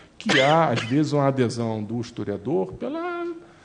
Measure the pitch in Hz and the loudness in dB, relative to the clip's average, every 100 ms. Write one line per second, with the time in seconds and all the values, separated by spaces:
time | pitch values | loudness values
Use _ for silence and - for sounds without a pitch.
0 | - - - 101 139 160 156 120 113 139 | -20 -8 0 4 6 6 4 0 0 0
1 | 139 143 139 131 117 117 117 110 104 120 | 2 2 2 2 0 0 -4 -4 -4 -6
2 | 113 - 104 101 117 180 190 - 247 320 | -6 -8 -6 -6 -2 -2 -2 -6 -8 -6
3 | 349 349 349 330 - - | -6 -6 -8 -10 -16 -20